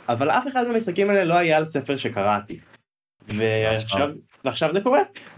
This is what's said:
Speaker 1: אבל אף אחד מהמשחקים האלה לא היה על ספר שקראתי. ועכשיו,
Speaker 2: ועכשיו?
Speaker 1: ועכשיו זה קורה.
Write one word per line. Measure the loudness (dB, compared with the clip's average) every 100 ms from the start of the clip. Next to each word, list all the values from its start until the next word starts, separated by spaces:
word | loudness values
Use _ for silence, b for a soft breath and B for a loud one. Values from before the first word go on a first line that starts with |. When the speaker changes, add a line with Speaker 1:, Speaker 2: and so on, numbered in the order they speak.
| -4
Speaker 1:
אבל | -2 2
אף | 0 0
אחד | -2 0
מהמשחקים | -2 -2 -2 2
האלה | 2
לא | 4
היה | 2 4 2
על | 2
ספר | -4 -4 -4
שקראתי. | -4 -2 0 0 -2 -14 -18 -20 _ _ _ _
ועכשיו, | -8 -2 0 2 0 -2 -2 -2
Speaker 2:
ועכשיו? | -2 -4 -18 _ -6
Speaker 1:
ועכשיו | -2 0
זה | 0
קורה. | 2 2 0 -6 B